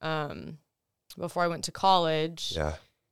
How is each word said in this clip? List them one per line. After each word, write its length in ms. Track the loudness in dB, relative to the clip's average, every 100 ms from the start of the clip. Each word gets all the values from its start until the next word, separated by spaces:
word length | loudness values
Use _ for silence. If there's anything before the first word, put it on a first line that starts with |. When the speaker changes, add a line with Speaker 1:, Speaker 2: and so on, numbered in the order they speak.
Speaker 1:
um, 580 | -4 -2 -4 -8 -12 -14 _ _ _ _ _ -10
before 240 | -6 0
I 60 | 0
went 160 | 0
to 80 | -6
college. 800 | 2 6 6 6 2 -2 -4 -6 -2
Speaker 2:
Yeah. 200 | -2 -2 -12 _ _